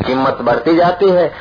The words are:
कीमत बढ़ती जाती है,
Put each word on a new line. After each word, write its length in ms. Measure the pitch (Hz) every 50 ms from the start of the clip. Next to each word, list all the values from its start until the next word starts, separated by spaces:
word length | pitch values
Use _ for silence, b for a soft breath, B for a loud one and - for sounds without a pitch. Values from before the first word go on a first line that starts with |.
| -
कीमत 320 | - 131 131 135 131 - -
बढ़ती 360 | 120 117 120 117 - 156 165
जाती 320 | 165 175 175 180 - 202 190
है, 240 | 180 175 165 143 B B